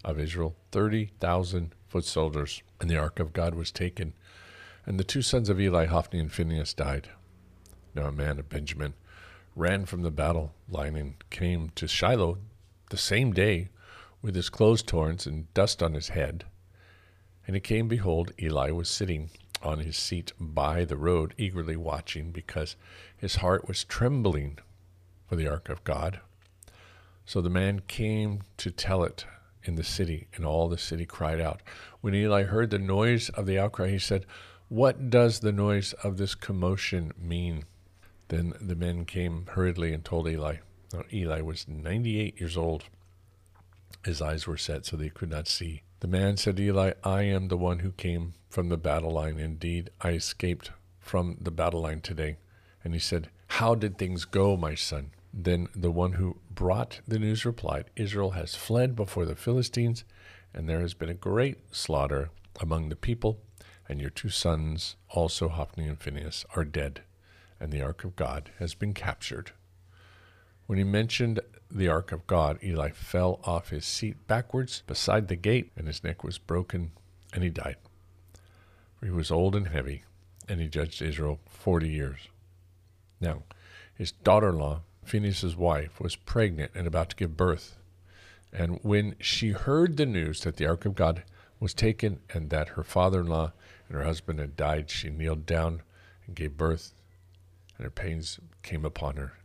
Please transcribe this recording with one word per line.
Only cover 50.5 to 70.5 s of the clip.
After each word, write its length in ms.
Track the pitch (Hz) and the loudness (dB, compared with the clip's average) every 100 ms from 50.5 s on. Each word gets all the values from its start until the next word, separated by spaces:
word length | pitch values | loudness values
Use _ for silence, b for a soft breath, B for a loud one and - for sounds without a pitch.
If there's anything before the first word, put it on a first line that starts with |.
| 85 - - - - | -2 -6 -18 -20 -20
from 380 | - 92 87 85 | -2 0 0 -2
the 100 | 87 | -4
battle 300 | 82 85 82 | 0 0 2
line 220 | 80 78 | -2 -4
today." 340 | - 80 76 78 _ b b b | -6 -4 -4 -6 _ b b b
And 80 | 85 | -4
he 80 | 82 | -4
said, 300 | - 85 80 - - | -2 -2 -4 -14 -6
"How 280 | - 113 | 2 4
did 220 | 113 104 95 | 4 2 -2
things 300 | 92 90 - | -2 -4 0
go, 300 | 98 101 95 | 4 4 4
my 160 | 78 | 0
son?" 380 | 78 - 73 69 - - | -2 -4 -4 -8 -14 -14
Then 360 | 104 87 87 87 | -2 2 2 0
the 160 | 98 87 | 0 2
one 220 | 85 90 | 4 2
who 280 | 87 92 - - | 2 0 -2 -8
brought 500 | 92 90 104 120 - - | 0 2 2 0 -6 -4
the 100 | 110 | 0
news 280 | 107 110 120 | 2 0 -2
replied, 440 | 117 78 71 - - | -2 -2 -2 -4 -4
"Israel 360 | 101 101 95 | -2 0 0
has 220 | 90 82 | 0 -6
fled 400 | - - 117 127 | -6 0 2 2
before 300 | 117 98 - | 0 -2 0
the 100 | 80 | -2
Philistines, 720 | 80 117 127 120 120 117 117 - B B B B | -2 0 2 2 2 0 0 -6 B B B B
and 160 | - 80 | -6 0
there 120 | 82 | 0
has 140 | 87 | 0
been 140 | - 82 | -4 -6
a 60 | |
great 600 | 90 98 107 135 - - | -4 0 2 2 0 -10
slaughter 560 | - - 73 69 69 69 - - - | -8 0 2 2 0 -2 -10 -16 -6
among 300 | 82 80 78 | -2 -2 -2
the 60 | 78 | -2
people, 440 | - 117 110 110 - - B B B | -2 0 0 -2 -8 -20 B B B
and 100 | 71 | -6
your 100 | 69 | -6
two 180 | - 101 | -6 -6
sons, 680 | - 87 78 78 78 - - - | 0 2 2 0 -4 -6 -12 -4
also 400 | - 80 - 82 | 0 2 2 -2
Hophni 400 | 80 73 - 76 | -2 -4 -4 -6
and 100 | 73 | -6
Phinehas, 460 | 73 71 78 - - | -8 -8 -8 -10 -6
are 100 | 87 | -4
dead, 380 | 76 76 71 - - _ b b b b | -2 -2 -4 -6 -18 _ b b b b
and 140 | 76 | -6
the 100 | 73 | -4
ark 220 | 67 82 | -4 -6
of 100 | 95 | -8
God 360 | - 67 71 73 - | -4 -4 -4 -10 -8
has 160 | - | -6
been 180 | - 104 | -4 -4
captured." 600 | 95 - - - 60 - - _ _ - b b b b b b | -4 -6 -6 -8 -10 -12 -18 _ _ -20 b b b b b b